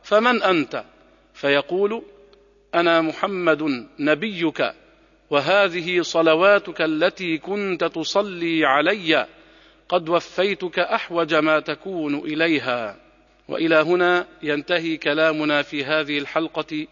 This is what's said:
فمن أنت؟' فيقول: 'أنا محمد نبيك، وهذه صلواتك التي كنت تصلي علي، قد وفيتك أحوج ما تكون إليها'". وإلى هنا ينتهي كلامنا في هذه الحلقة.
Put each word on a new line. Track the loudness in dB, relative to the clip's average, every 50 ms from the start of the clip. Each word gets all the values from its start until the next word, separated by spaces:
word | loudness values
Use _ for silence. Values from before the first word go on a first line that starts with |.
فمن | _ 2 2 4 4 4 2 2
أنت؟' | 2 2 2 2 0 -2 -6 -10 -12 -12 _ _ _ _ _ _ _ _ _
فيقول: | -4 0 2 2 2 0 -2 -2 -2 0 -2 -2 -6 -10 -14 -20 -20 -20 _ -20 _ _ _ _ _ _ _ -2
'أنا | 0 2 4 4 2
محمد | 2 0 -2 -4 -4 -4 -2 0 2 2 2 2 0 -2 -2 -4 -6 -14 _ -4
نبيك، | 0 0 0 0 -2 -8 -4 -4 -4 -4 -2 -2 -4 -4 -4 -10 _ _ _ _ _ _ _ _ _ _
وهذه | 0 0 2 4 4 4 4 2 0 -4 -4 -2 -2 -2
صلواتك | -2 0 0 2 4 4 4 6 6 6 4 4 2 -4 -4 -2
التي | -2 -2 0 2 0 0 0 -2 -4 -4 -4 -4
كنت | -4 -6 -4 -4 -2 -4 -2 -2 -2
تصلي | -4 -4 -6 -6 -2 -2 -2 -2 -2 -6 -6 -4 -2 0 2 4
علي، | 4 4 4 2 2 -2 -2 0 0 2 2 0 -4 -12 -20 -20 -20 -20 -20 -20 -20 _ _ _ _
قد | -2 -2 0 0
وفيتك | 0 0 -2 -2 -4 -2 -2 -2 -2 -4 -8 -6 -2 -2
أحوج | -2 0 -2 -4 -4 -4 -2 -2 0 2 0
ما | 2 2 2 2 2
تكون | 0 -4 -8 -8 -8 -8 -6 -6 -4 -4 -4 -4
إليها'". | -4 -6 -2 0 0 2 2 0 0 -2 -4 -4 -4 -8 -10 -14 _ _ _ _ _ _ _ _ _ -8
وإلى | -4 -2 0 4 4
هنا | 4 4 4 2 2 4 2 2 0 -2 -6 -16 -10
ينتهي | -6 -4 -4 -4 -2 -2 -2 -2 -2 -4 -6
كلامنا | -2 -2 -2 0 2 2 2 2 0 0 0 0 0
في | 0 -2 -6 -8 -4
هذه | -2 -2 -2 -2 -2 -4 -6
الحلقة. | -6 -4 -4 -4 -4 -2 -6 -8 -8 -6 -8 -10 -10 -10